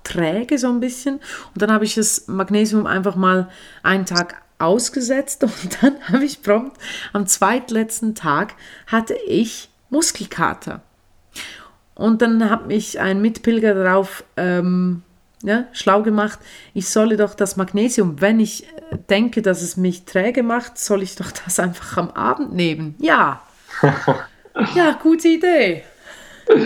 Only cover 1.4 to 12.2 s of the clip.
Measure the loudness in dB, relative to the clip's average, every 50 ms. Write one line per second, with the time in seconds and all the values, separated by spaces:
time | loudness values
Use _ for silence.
1.4 | -16 -14 -6 -2 0 2 2 2 2 0 0 0 0 0 0 -2 -4 -4 -4 -2
2.4 | 0 2 2 2 2 4 2 2 0 0 0 0 0 0 0 2 4 4 4 2
3.4 | 0 -2 -6 -16 -20 -20 -14 -4 0 0 2 2 0 -2 -2 -2 -2 -4 -8 -16
4.4 | -20 _ _ -2 0 2 2 2 0 -2 -4 -4 -2 0 0 -2 -2 -4 -4 -2
5.4 | -2 -2 -2 -4 -10 -10 -2 2 2 2 2 0 -2 -2 0 0 0 0 -4 -4
6.4 | 0 0 0 2 0 -4 -10 -14 -14 -14 -12 -12 -10 -6 -6 -4 -2 -2 0 2
7.4 | 2 2 2 0 -2 -2 -2 -2 -2 -2 -4 -4 -4 -4 -4 -2 -2 0 0 0
8.4 | 0 -4 -6 -14 -20 -20 -20 -20 -6 -2 -2 0 0 0 -4 -4 -4 0 0 0
9.4 | 0 0 -4 -8 -16 -20 _ _ _ _ -2 0 0 0 -2 -6 -10 -10 -4 -2
10.4 | -2 -2 -2 -4 -10 -12 -12 -12 -14 _ _ _ _ _ _ _ _ _ -18 -16
11.4 | -16 -16 -16 -20 -20 -20 -20 _ _ _ _ -2 2 2 2 4